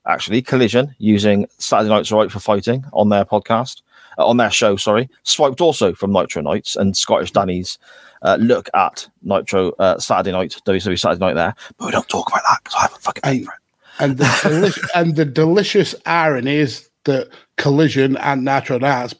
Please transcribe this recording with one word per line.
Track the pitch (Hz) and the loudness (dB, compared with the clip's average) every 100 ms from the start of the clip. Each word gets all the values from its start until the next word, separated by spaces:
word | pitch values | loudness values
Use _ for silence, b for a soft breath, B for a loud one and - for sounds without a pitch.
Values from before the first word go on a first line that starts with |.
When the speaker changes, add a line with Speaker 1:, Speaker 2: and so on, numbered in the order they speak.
| - | -4
Speaker 1:
actually, | 80 - 117 | -4 0 -2
Collision, | - 131 113 120 139 - | 0 2 2 2 -2 -2
using | 107 104 104 101 - _ | 2 4 4 2 -2 _
Saturday | - 107 107 | 0 0 4
Night's | 104 - | 2 2
Right | 107 98 | 2 0
for | 101 | -2
Fighting | - 101 117 131 139 | -2 0 0 -4 -2
on | - 104 | 0 2
their | 101 98 | 2 2
podcast, | 104 - 113 131 - B B B - | -2 0 -2 -2 -12 B B B 0
uh, | - | 2
on | 120 | 2
their | 110 | 2
show, | - 107 98 | 2 2 2
sorry, | 110 107 131 b | 0 0 -2 b
swiped | - - 143 131 | -4 0 0 2
also | 170 143 90 | 0 2 -2
from | - 98 | 0 0
Nitro | 95 76 80 | 0 0 -4
Nights | 73 98 - | -4 -4 -4
and | - 98 92 | -2 -2 -2
Scottish | - 98 87 | 0 0 0
Danny's, | 101 95 90 90 - B B B B | -2 -2 -4 -6 -12 B B B B
uh, | 90 95 | 0 2
look | 117 107 - | 2 2 0
at | 98 87 - - _ | 0 0 -4 -14 _
Nitro, | 98 98 - 95 90 - | -4 -2 0 0 0 2
uh, | 95 85 | 2 2
Saturday | - 95 92 | 0 0 0
Night, | 92 92 - | -4 -4 -6
W | - 95 | -2 -2
C | |
W | 95 87 | -2 -2
Saturday | 90 85 | 0 0
Night | 92 | 0
there. | 78 85 - B - | 0 -2 -4 B -12
But | - | -4
we | |
don't | - - | -4 -4
talk | - - | -6 -4
about | - - | -2 0
that | - | -2
'cause | - - | -4 -4
I | |
haven't | - - | -4 -4
fucking | - - | -10 -6
paid | 139 131 | -4 -2
Speaker 2:
And, | - | -4
Speaker 1:
for | |
it. | - _ _ B - | -14 _ _ B -2
Speaker 2:
and | 143 131 | -2 2
the | 135 - | 0 2
Speaker 1:
<laughs> | |
Speaker 2:
deli-, | 151 156 196 - - | 0 2 0 0 -2
and | 175 170 156 | 0 0 0
the | 143 | 0
delicious | 127 160 202 202 202 - - - | 0 2 2 2 0 0 -4 -2
irony | 170 160 131 131 147 | 0 0 0 0 0
is | 139 - - _ | 0 -4 -18 _
that | - 135 - B B - | -2 -2 -4 B B -4
Collision | 143 143 151 135 135 135 | 0 4 4 2 2 0
and | 143 139 | -2 -2
Nitro | 135 139 - 123 | 0 -2 -2 -2
Nights | 139 123 123 | 0 0 -4